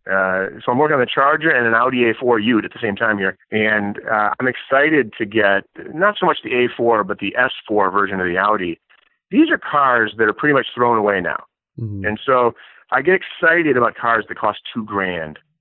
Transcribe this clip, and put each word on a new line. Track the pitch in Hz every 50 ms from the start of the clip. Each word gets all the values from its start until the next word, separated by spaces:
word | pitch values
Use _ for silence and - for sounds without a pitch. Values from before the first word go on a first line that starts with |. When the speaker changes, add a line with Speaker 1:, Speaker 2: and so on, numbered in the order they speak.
| _ 92
Speaker 1:
Uh, | 95 95 95 95 92 95 95 98 - - -
so | - 123
I'm | 131
working | 151 151 156
on | 135
the | 123 - -
Charger | 147 139 143 156 156 151 165
and | 147 123 120
an | 117 113
Audi | 113 120 131 131 123 123 113
A | 110
four | - 131 123 120 110
Ute | 104 120 123 104 101
at | - -
the | -
same | 120 107 98
time | - 117 110 104 101
here. | 98 95 92 - _ _
And, | 110 107 107 107 107 107 101 101 104 107 - -
uh, | 113 107 104 104 - -
I'm | 127 127
excited | 120 - - - 135 135 143 156 160 147 120 107 - -
to | 117
get | 98 107 110 104 98 98 98 - _ _ - - - -
not | 156 190 208 208 -
so | 185
much | 165 147 - -
the | 110 123
A | 123 123 113 -
four, | - 117 117 117 107 101
but | 95 101 -
the | 101 95 -
S | 123 123 127 - - -
four | - 107 104 98 92
version | 90 101 98 95 101 95
of | 90
the | 90 87 92
Audi. | 98 104 107 101 90 85 80 - _ _ _ _ _ _ _ _ _ _
These | - 254 330 311
are | 349 -
cars | - - - 147 139 131 123 117 110 107 98 107
that | 110 107
are | 104
pretty | - - 147 143
much | 135 117 - -
thrown | 120 120 120 117 113
away | 104 104 101 95
now. | 90 82 - - - _ _ _ _ _ _ -
Speaker 2:
Mm-hmm. | 113 107 104 98 95
Speaker 1:
And | 107 107 - -
so | 135 131 123 123 117 - - - - - - _ _
I | - 131 135
get | 175 190
excited | 185 - - - - 175 165 165 170 165 151 127
about | 123 117 110 -
cars | - - 117 117 110 104 -
that | - -
cost | - 107 104 - - - -
two | 120 107
grand | 104 104 98 95 92 87 85 80 78 76 - _ _ _ _